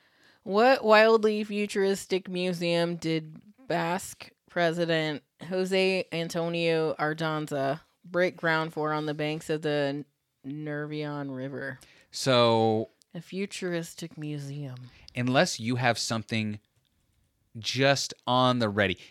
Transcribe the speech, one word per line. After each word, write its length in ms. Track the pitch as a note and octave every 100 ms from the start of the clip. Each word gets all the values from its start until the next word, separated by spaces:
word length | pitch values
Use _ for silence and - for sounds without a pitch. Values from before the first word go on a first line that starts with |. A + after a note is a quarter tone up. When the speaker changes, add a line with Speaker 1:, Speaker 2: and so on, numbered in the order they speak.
| _ _ _ _
Speaker 1:
What 380 | G#3 G3 B3 C4+
wildly 640 | G#3+ G#3+ A3 A3+ G#3+ G#3+
futuristic 840 | G#3 G3+ G#3 G#3 F#3+ G3 - F#3+ F#3+
museum 680 | F3+ F#3 E3+ F3 E3+ E3+ E3+
did 400 | D#3+ D#3+ D#3 D#3 G#3 _ C4
Basque 640 | E3+ E3+ F#3 - - - _ _
President 720 | F3 E3+ E3+ E3 D#3+ D#3 D3 - _ D#3+
Jose 560 | F#3 F#3 F#3+ F#3 F#3+ -
Antonio 840 | E3 E3 E3+ E3+ E3+ E3+ D#3+ D#3 -
Ardanza 800 | D3+ D#3 D#3+ D3+ D3+ C#3+ C3+ D3+ - _
break 320 | F3 F3 F3+ F3
ground 360 | E3+ D#3+ D#3+
for 200 | D#3+ D3+
on 140 | D3+ D3+
the 80 |
banks 340 | D3+ D3+ D#3 -
of 120 | D#3
the 420 | D#3 D3 C#3+ D3 C#3+ _ _ _
Nervion 880 | C3 D3 D3+ D3 D3+ D3+ D3+ D3 C#3
River? 460 | C3 C3+ C3 C3+ C3 - _ _
Speaker 2:
So 760 | - C#3 B2 A#2 A2+ A2+ A2 A2+ _ _
Speaker 1:
A 60 | F3
futuristic 1000 | - F#3 G3 - F#3 E3+ E3 - E3 -
museum. 560 | D3+ D3 C#3 D3 C#3 B2+ B2 - -
Speaker 2:
unless 460 | - B2 C3 F3+ -
you 160 | A2+ B2
have 200 | B2+ A#2
something 640 | - A2+ - A2+ G#2+ G#2 - _ _ _ _ _ _ _ _ A#2
just 560 | G#2+ B2 C3+ C3+ - - -
on 320 | B2+ B2+ B2
the 100 | A2
ready, 300 | G2+ F#2+ F2+ -